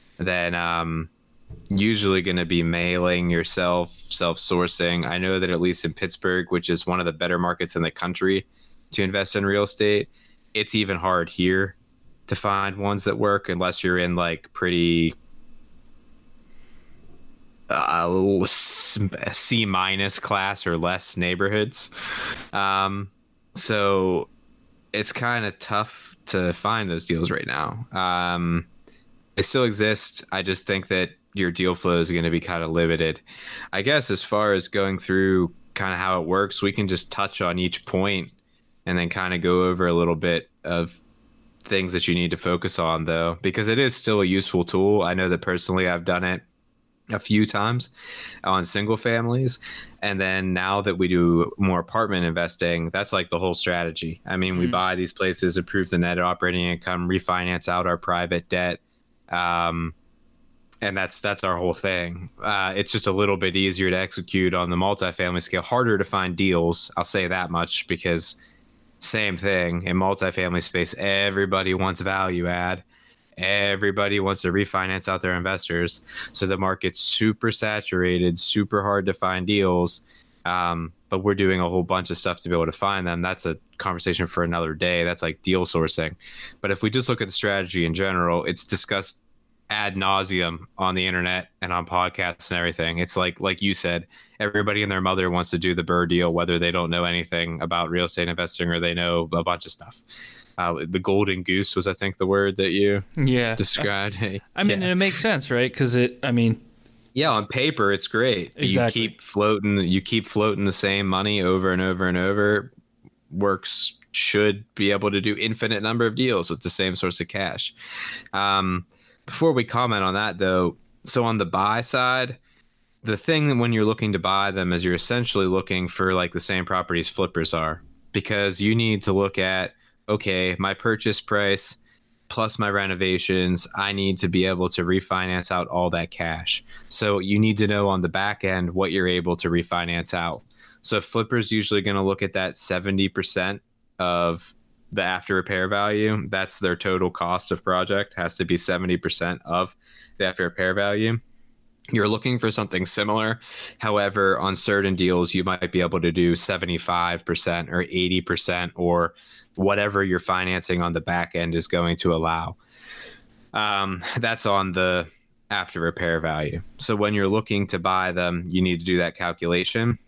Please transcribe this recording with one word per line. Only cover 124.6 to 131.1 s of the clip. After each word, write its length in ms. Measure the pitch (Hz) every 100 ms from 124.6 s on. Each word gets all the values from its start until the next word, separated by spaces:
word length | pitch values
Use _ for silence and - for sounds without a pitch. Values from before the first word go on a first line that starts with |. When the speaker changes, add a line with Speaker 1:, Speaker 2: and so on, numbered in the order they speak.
| 90
Speaker 1:
is 100 | 87
you're 100 | 90
essentially 540 | 87 - 120 117 101 95
looking 400 | 95 92 92 90
for, 260 | - 95
like, 200 | 92 87
the 60 | 87
same 260 | - 92 87
properties 440 | 92 87 85 85
flippers 440 | - 90 85 80
are, 280 | 82 78 78 - - -
because 480 | 104 - 104 101 90
you 160 | 104 110
need 260 | 113 104
to 100 | 101
look 240 | 95 98 98
at, 340 | 92 92 90 - _ _ -
okay, 460 | 107 101 92 92 87
my 140 | 95
purchase 480 | 98 117 110 113